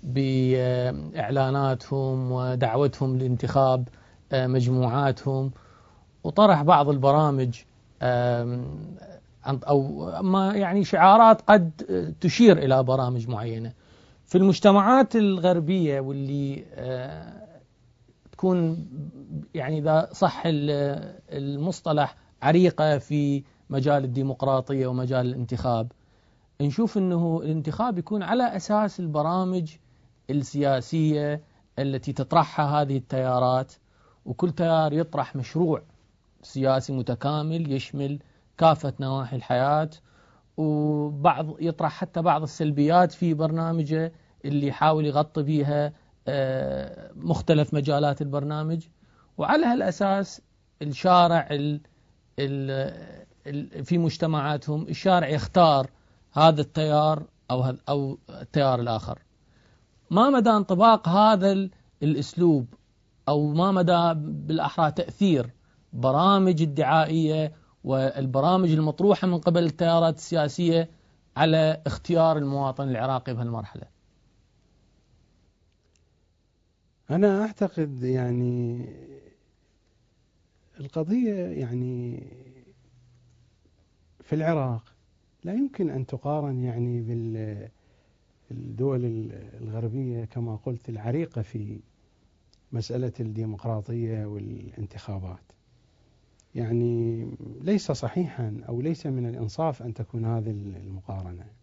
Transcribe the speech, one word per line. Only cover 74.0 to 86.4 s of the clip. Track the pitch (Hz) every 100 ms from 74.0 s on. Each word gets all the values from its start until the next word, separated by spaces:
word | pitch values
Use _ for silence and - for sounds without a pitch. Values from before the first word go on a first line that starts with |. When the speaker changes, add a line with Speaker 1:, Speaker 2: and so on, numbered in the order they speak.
| _ _ _ _ _ _ _ _ _ _ _ _ _ _ _ _ _ _ _ _ _ _ _ _ _ _ _ _ _ _ _
Speaker 2:
أنا | 160 208 196
أعتقد | 220 208 196 - 151 131
يعني | 127 127 123 120 123 123 120 120 123 - - 135 - _ _ _ _ _ _ _ _ _ _ _ _ _ _ _
القضية | 139 - 160 233 240
يعني | 202 180 151 127 123 123 127 120 123 - 127 - 131 _ _ _ _ _ _ _ _ _ _ _ _ _ _ _ _
في | -
العراق | 156 160 160 131 117 - _ _ _ _ _
لا | 170
يمكن | 208 277 269 175
أن | 135 127
تقارن | 131 143 151